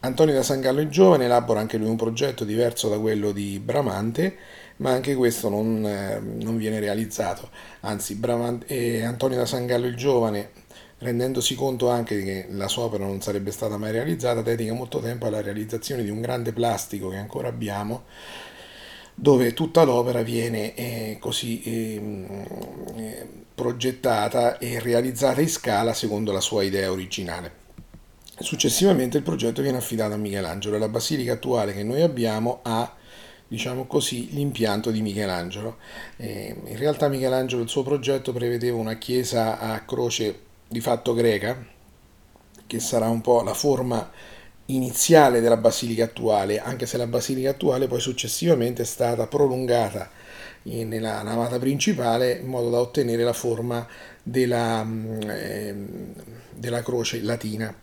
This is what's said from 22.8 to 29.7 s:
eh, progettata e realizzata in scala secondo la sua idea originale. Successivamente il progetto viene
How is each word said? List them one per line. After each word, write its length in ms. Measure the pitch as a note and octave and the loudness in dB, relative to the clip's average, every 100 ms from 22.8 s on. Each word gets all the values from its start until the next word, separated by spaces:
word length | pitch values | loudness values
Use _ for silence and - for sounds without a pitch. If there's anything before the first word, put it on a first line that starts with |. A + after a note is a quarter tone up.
| - | -12
eh, 340 | A2+ A2 - - - - | -10 -10 -10 -14 -18 -18
progettata 1040 | - A#2+ B2 B2+ B2+ C3+ A2+ G#2+ C3+ A#2+ - | -4 -2 0 -2 0 0 2 2 2 2 0
e 200 | B2 A#2+ | -4 -4
realizzata 600 | A2+ A#2 B2+ A#2+ C#3 A#2+ | 2 2 2 2 2 4
in 80 | D#3 | 2
scala 440 | - - G#2 A2+ | 0 0 2 2
secondo 380 | A2+ A2+ G#2 G#2 | 0 -2 0 0
la 100 | G2 | 0
sua 220 | - G#2+ | 0 0
idea 280 | G2 G2 F#2+ | 0 0 0
originale. 720 | F#2 F#2 - F2+ E2+ F2 - - - - - - - - - | -2 -4 -6 -6 -6 -10 -16 -20 -20 -20 -20 -20 -20 -20 -12
Successivamente 800 | - - - A#2 F#3+ E3+ B2+ D3 | -8 0 2 6 6 6 4 0
il 80 | |
progetto 360 | - - A#2+ A2+ | 0 0 0 0
viene 180 | C#3 | 0